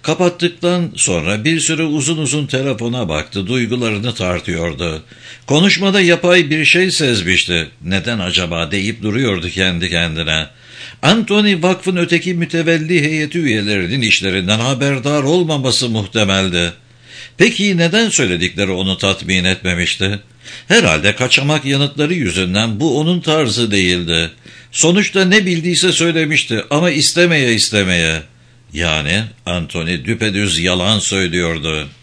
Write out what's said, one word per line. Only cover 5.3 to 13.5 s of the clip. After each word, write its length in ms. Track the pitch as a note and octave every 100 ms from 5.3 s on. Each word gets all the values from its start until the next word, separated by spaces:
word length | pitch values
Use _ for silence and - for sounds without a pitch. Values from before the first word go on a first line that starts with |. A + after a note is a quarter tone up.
| - -
Konuşmada 540 | C#3+ G3 E3+ G3 G3
yapay 480 | F3 E3+ F3 F3 D3
bir 160 | D#3 D3+
şey 260 | E3+ F#3
sezmişti. 760 | - C#3 A2 F2 F2 - F2 D2+ -
"Neden 380 | E2 F#2+ A#2 A2+
acaba?" 520 | F2+ F2 F2 E2 D#2+
deyip 320 | G2 G2+ A2+
duruyordu 460 | G#2+ G#2+ C3 F#2 F2
kendi 400 | F2+ F#2 F2 F2
kendine. 580 | E2+ E2+ D#2 D#2+ D#2+ D2+ - - - - -
Anthony 600 | C#3+ A3+ A3+ G#3 G#3 F#3
Vakfın 340 | F3+ F#3 F#3+ F3+
öteki 380 | E3+ E3+ F3+
mütevelli 680 | F3 E3+ E3 D#3+ E3 D#3 F3
heyeti 380 | D3 D#3 D3 E3+
üyelerinin 600 | D3